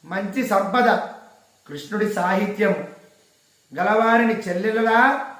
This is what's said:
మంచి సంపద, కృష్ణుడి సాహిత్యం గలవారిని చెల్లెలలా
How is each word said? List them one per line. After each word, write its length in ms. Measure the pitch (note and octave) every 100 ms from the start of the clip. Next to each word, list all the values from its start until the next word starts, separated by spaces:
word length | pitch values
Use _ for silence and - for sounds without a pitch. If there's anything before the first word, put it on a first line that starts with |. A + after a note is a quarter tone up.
| D#3+
మంచి 420 | F#3+ G3+ B3 G#3+
సంపద, 420 | G3 - B3 A#3+ F#3 - - - _ _ _ -
కృష్ణుడి 460 | C#3+ - G3+ G#3
సాహిత్యం 720 | F#3 F3+ G3 G3+ - G3+ - - - - _ _ _ _ _ _ C#3+
గలవారిని 540 | G3 A3 A3+ A#3 A3+
చెల్లెలలా 960 | A3 F#3 F3+ A3 A3 A3+ A3+ C4 - -